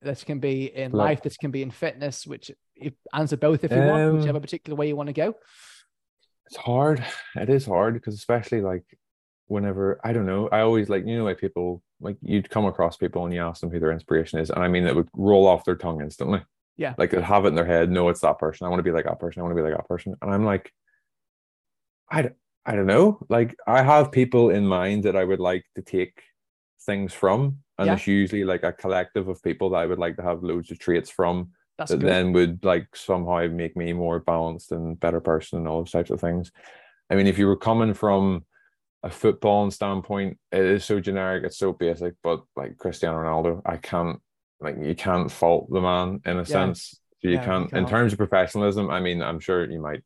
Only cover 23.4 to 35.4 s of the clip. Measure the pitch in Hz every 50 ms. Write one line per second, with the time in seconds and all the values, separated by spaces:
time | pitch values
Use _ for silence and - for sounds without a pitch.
23.4 | 120 120 - - - - 117 131 131 139 151 151 147 139 - 131 127 123 127 123
24.4 | 120 110 87 104 101 98 92 90 90 98 101 104 98 104 90 95 92 92 95 90
25.4 | 90 90 92 92 - _ _ 95 95 - - 95 90 - - - - _ _ _
26.4 | _ _ _ _ _ _ _ _ - - 101 98 98 90 - - - 95 95 120
27.4 | 139 139 139 - - _ _ - 98 98 92 95 - 101 98 101 98 92 107 104
28.4 | 98 95 92 87 - 87 87 - - 95 95 92 90 - - 107 95 95 92 -
29.4 | - 87 80 - 95 92 92 87 85 85 90 87 87 87 90 - 90 87 85 85
30.4 | 90 87 82 87 85 - 85 - - - 85 85 82 - - - 90 87 87 90
31.4 | 90 90 - _ _ _ _ - 156 - 92 73 69 95 92 92 92 90 90 90
32.4 | 90 85 85 90 - 95 90 87 87 - - - - - 98 90 87 87 90 85
33.4 | 85 85 82 85 85 80 - 90 85 85 85 87 87 85 82 85 82 - 85 82
34.4 | 82 82 82 80 - - 80 82 82 82 82 85 - 85 85 82 82 82 80 80